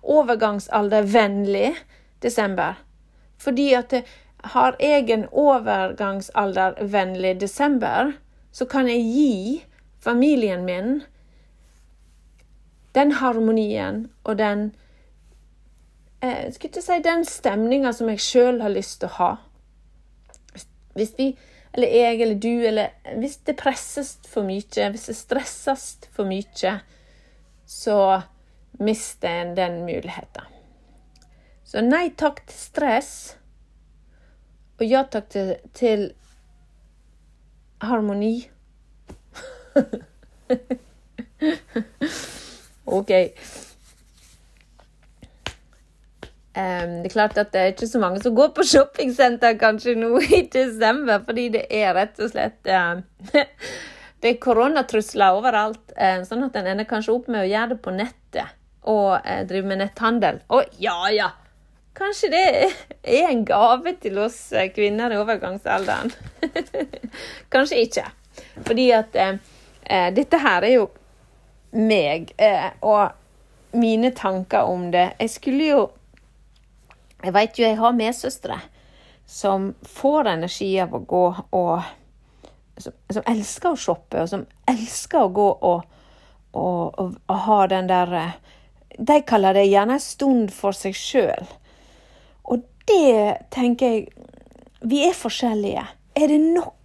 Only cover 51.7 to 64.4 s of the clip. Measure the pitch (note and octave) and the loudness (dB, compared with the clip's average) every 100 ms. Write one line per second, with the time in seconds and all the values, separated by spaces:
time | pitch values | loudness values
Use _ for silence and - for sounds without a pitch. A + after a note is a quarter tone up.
51.7 | G#3+ G3+ F3 G#3+ - A3 - A3 - - | 0 0 2 0 -2 -6 -2 -4 -4 -2
52.7 | F#3+ E3+ F3+ - _ F#3+ D4 - - - | 0 0 -4 -10 _ -2 0 0 -4 -14
53.7 | - - - - _ A#3 A#3 B3+ A3+ C4 | -14 -16 -20 -20 _ -2 0 2 2 4
54.7 | D#4 B3+ A3 G#3 G#3 G3 F#3+ B3 A3 G#3+ | 2 0 -2 -2 2 4 4 2 0 0
55.7 | A3 _ - F#3+ F#3 F#3 A3+ C4+ A3 F#3 | -4 _ -2 0 0 -4 -4 -4 -4 -4
56.7 | G3 A3 A3 A3 A#3+ B3 A3 F#3+ G#3+ A#3 | -4 -4 -4 -2 -2 -2 -4 0 0 -2
57.7 | A3+ - F#3 A#3+ - _ - - - _ | -6 -6 -6 -6 -10 _ -10 -10 -12 _
58.7 | _ - G#3+ G3 F#3 - F#3 F#3 F#3+ F#3+ | _ -2 2 2 0 -2 -6 -6 -6 -4
59.7 | F#3+ G3+ - A3+ A#3 F3+ - - C4 C#4+ | -4 -6 -2 -2 0 0 -2 0 0 0
60.7 | - G3+ F3 F#3+ G#3+ G3+ - _ _ _ | -2 -6 -2 -2 0 -2 -6 _ _ _
61.7 | _ _ - G4 G4+ G4 D#4+ F#4 B3+ F#4+ | _ _ -8 -6 -2 0 2 2 4 0
62.7 | - - - - C4 E4+ A#3+ G#3 G3+ A#3 | -2 -14 -14 0 2 2 0 0 4 4
63.7 | B3+ E4+ F4+ G#3+ G3 A3 A#3 | 4 0 -6 -6 -4 -4 -6